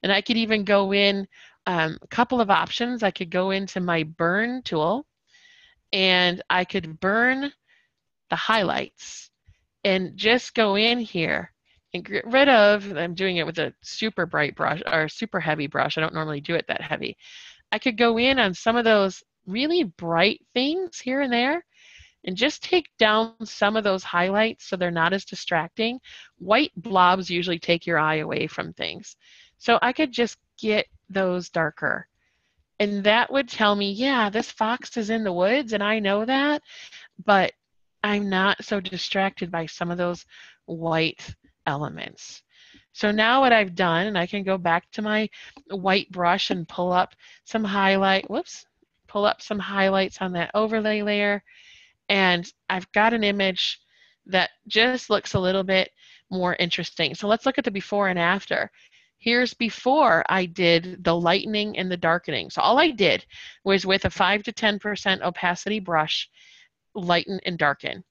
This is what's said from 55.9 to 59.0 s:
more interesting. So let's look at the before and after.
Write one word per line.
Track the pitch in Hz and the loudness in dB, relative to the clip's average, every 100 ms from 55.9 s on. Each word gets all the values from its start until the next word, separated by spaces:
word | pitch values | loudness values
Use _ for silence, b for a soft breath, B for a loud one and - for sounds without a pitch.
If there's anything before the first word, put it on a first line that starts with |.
| _ b b _ | _ b b _
more | 185 180 175 | -4 -2 0
interesting. | 175 - 170 - 160 | -2 -2 -8 -2 -4
So | 170 208 | -2 -2
let's | 226 | 0
look | - 262 | 0 -2
at | |
the | 240 | -2
before | 196 - 202 196 | -4 -4 -2 0
and | 180 | 2
after. | 170 196 - - - b b b | 2 0 -2 -4 -4 b b b